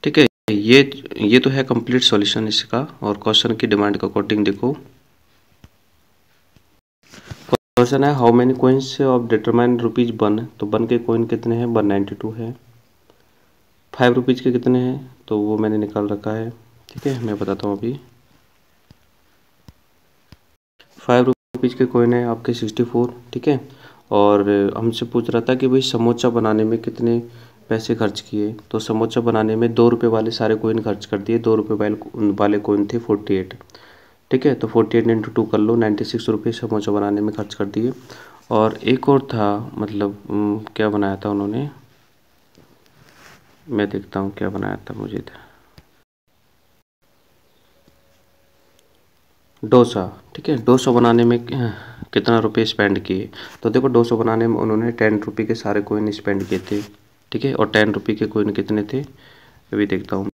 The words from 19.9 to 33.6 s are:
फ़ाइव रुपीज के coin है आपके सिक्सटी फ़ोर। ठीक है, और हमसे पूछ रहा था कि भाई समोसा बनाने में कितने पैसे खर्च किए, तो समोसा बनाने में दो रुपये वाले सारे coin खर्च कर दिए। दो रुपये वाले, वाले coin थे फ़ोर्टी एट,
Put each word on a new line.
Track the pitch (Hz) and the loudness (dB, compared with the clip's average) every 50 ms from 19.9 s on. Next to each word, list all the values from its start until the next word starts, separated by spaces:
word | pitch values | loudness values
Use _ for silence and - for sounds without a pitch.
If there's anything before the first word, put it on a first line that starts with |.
| _ _ _ _ _ _ _ _ - _ _ _ _ _ _ _ _ _ - _ _ - | _ _ _ _ _ _ _ _ -20 _ _ _ _ _ _ _ _ _ -20 _ _ -12
फ़ाइव | - - 123 123 123 | 0 2 4 4 4
रुपीज | 127 127 _ _ _ _ - 127 123 127 | 4 2 _ _ _ _ -2 -2 -2 0
के | - 131 | 0 -2
coin | 123 123 120 120 120 120 | 2 2 2 4 4 2
है | 120 123 | 2 0
आपके | 120 113 117 117 - 120 | -2 -4 -4 -4 -6 -4
सिक्सटी | 117 113 110 - - 123 | -4 -4 -6 -2 -2 -4
फ़ोर। | 120 - 120 120 120 - - - - | 0 0 0 0 0 -4 -12 -18 -10
ठीक | - 127 - 156 | -10 -4 0 0
है, | 143 127 - - - - - - - - _ _ | 0 0 -2 -10 -20 -20 -20 -20 -20 -20 _ _
और | - 101 101 104 104 101 101 101 104 101 101 101 - | 2 4 6 6 6 4 4 2 2 2 2 0 -2
हमसे | 113 113 117 113 - 123 | -2 -2 -2 -2 -2 -8
पूछ | 117 - 120 120 - | -2 -2 -2 -2 0
रहा | - 117 | -2 -2
था | 113 127 131 | 0 0 0
कि | 127 131 131 | 0 2 2
भाई | 127 135 | 2 2
समोसा | 131 - - 117 117 117 120 120 - 127 | 0 0 -2 2 2 2 2 2 0 0
बनाने | 117 117 110 110 110 110 110 | 2 2 0 2 2 2 2
में | 110 113 113 | 0 -2 -2
कितने | - - 113 - 120 117 117 117 117 117 - - - - _ _ _ _ | -4 -8 -6 -2 0 0 0 0 -2 -6 -18 -20 -20 -20 _ _ _ _
पैसे | 113 110 110 - 120 | -4 -4 -2 -4 -2
खर्च | 113 113 104 101 - | -2 -2 -4 -4 -6
किए, | - - - 104 104 107 113 113 - _ | -14 -8 -6 -4 -4 -4 -6 -10 -14 _
तो | - 110 | -8 -8
समोसा | - - 113 110 113 113 - 127 | -4 -2 -2 0 0 0 0 0
बनाने | 117 117 113 110 107 110 110 | 0 2 2 2 0 0 0
में | 110 117 117 117 | 0 0 0 4
दो | 120 117 120 | 6 6 6
रुपये | 120 117 - 117 | 4 4 2 2
वाले | 110 113 110 113 | 2 2 0 -2
सारे | 113 - 120 107 110 | -2 -2 0 0 0
coin | 107 - 113 110 113 | 0 0 -2 -2 0
खर्च | 107 110 101 101 - | -2 -2 -4 -6 -6
कर | - - 101 | -6 -6 -6
दिए। | 101 104 113 117 | -2 -2 -2 0
दो | 117 120 113 | 2 2 2
रुपये | 107 107 110 113 | 2 2 -2 -2
वाले, | 104 107 104 107 107 - - - | -2 0 -2 -2 -4 -8 -14 -6
वाले | 117 107 104 98 101 104 104 104 104 | -2 0 0 2 2 2 2 2 0
coin | 101 - 104 101 101 | 0 0 0 0 0
थे | 104 - 117 | -2 -4 -6
फ़ोर्टी | 117 - 107 101 - - 101 | -2 -2 -2 -2 0 -2 -2
एट, | 95 92 95 - - | -2 -2 -6 -12 -20